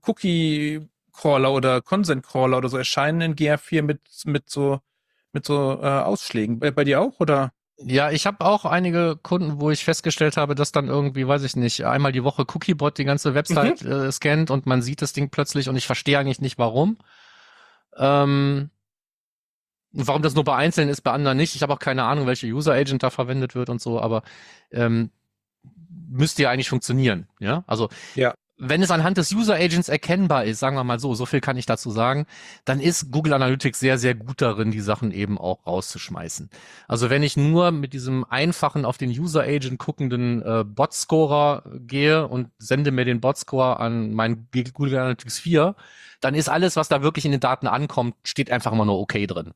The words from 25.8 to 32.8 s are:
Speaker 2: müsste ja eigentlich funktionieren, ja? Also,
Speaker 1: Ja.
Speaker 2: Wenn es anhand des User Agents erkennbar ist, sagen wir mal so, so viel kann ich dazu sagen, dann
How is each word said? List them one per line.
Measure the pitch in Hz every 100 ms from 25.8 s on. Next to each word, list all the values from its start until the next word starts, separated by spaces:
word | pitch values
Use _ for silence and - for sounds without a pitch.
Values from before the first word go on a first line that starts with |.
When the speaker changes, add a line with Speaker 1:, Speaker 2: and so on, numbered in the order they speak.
| 165 - -
Speaker 2:
müsste | 127 156 -
ja | 139
eigentlich | 127 131
funktionieren, | 127 - 131 127 92 90 _
ja? | 101 156 185
Also, | 113 110 - -
Speaker 1:
Ja. | - 123 - _ -
Speaker 2:
Wenn | 127 160
es | 185
anhand | 170 165 190
des | 156
User | 202 214 175
Agents | 175 170 -
erkennbar | 151 - 180 185 143
ist, | 110 110
sagen | 135 139
wir |
mal | 123 120
so, | 135 113
so | 123
viel | 139
kann | - 127
ich | -
dazu | 113 123
sagen, | 107 120 135 151 - - - -
dann | 135